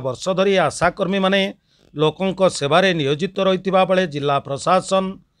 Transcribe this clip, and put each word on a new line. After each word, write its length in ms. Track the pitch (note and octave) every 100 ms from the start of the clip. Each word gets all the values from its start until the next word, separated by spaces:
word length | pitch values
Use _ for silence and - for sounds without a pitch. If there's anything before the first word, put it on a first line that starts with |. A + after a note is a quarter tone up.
ବର୍ଷ 240 | C3 A#2 F#3
ଧରି 260 | F3+ G3+ F#3+
ଆଶାକର୍ମୀମାନେ 840 | D3 - E3+ F3 F3+ G3 F#3 G3 G3 - _ _ _
ଲୋକଙ୍କ 460 | D3 D#3 D#3 F#3+ F#3 F#3
ସେବାରେ 420 | - C#3+ E3 F#3+
ନିୟୋଜିତ 420 | E3+ C#3 D3 F#3 G3
ରହିଥିବା 420 | F#3+ F#3 F#3+ F#3
ବେଳେ 200 | F#3 F#3 F3+
ଜିଲ୍ଲା 300 | C#3+ C#3+ C#3
ପ୍ରଶାସନ 680 | C3 C3+ D#3+ F#3 - F#3+ F#3+ F#3+ _ _